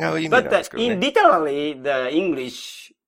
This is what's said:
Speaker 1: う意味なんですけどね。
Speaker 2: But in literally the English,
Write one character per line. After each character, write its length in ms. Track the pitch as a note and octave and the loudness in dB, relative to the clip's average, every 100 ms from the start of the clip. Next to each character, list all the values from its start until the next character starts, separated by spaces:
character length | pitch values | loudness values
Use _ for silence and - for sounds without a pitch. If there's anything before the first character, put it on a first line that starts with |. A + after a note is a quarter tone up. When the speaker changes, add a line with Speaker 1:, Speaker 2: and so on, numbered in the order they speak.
| E3 | -2
Speaker 1:
う 60 | D#3+ | -2
意 40 | |
味 40 | D#3+ | 2
な 120 | B3 | 2
ん 80 | - | 2
で 160 | - | 0
す 60 | - | -2
け 60 | - | -4
ど 60 | |
ね。 60 | A#3+ | -2
Speaker 2:
But 20 | |
in 80 | G3 | 0
literally 800 | C4+ G#4+ F4+ F3 D3+ C#3+ D3+ C3 | 0 4 4 4 2 -2 -2 -4
the 320 | C#3 C3 B2+ D#3 | -2 0 0 0
English, 760 | F3+ C3+ B2+ B2 - - - _ | 0 -2 -4 -10 -16 -18 -20 _